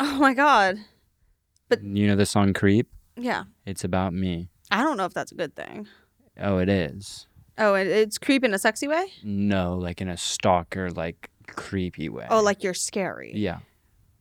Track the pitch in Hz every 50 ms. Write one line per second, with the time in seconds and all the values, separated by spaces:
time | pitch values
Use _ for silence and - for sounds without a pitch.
0 | 269 294 277 269 294 269 254 254 285 302 269 220 196 185 190 214 208 - _ _
1 | _ _ _ _ _ _ _ _ _ _ _ _ _ - - 101 104 101 101 101
2 | 104 104 101 98 101 - - 104 101 98 92 - - 98 101 113 - - - -
3 | _ _ _ - 240 254 - 90 190 - - _ - 101 95 - - 90 92 92
4 | 92 95 85 95 95 92 87 82 87 - _ _ _ - 202 202 269 320 285 196
5 | 190 170 - 160 - - - - 165 143 - - - - - 208 208 - - _
6 | _ _ _ _ _ _ _ - 90 101 98 92 90 95 101 95 82 71 76 98
7 | 101 - - - - _ _ - - _ _ - 220 208 196 190 196 185 175 214
8 | 220 214 - - - - 269 269 254 240 190 202 - 220 220 - 285 285 311 330
9 | 381 381 - - - - 202 202 - - - - 90 87 90 90 90 87 87 -
10 | 95 92 87 - - - - - - 104 92 87 82 - - 98 92 90 85 82
11 | 82 85 - _ - - _ _ _ - - - - - 101 95 90 123 - -
12 | 151 - 55 58 58 - 226 220 208 208 196 - - 185 180 - - - - 214
13 | 185 151 85 - 65 55 - 104 104 90 85 - - _ _ _ _ _ _ _
14 | _ _ _ _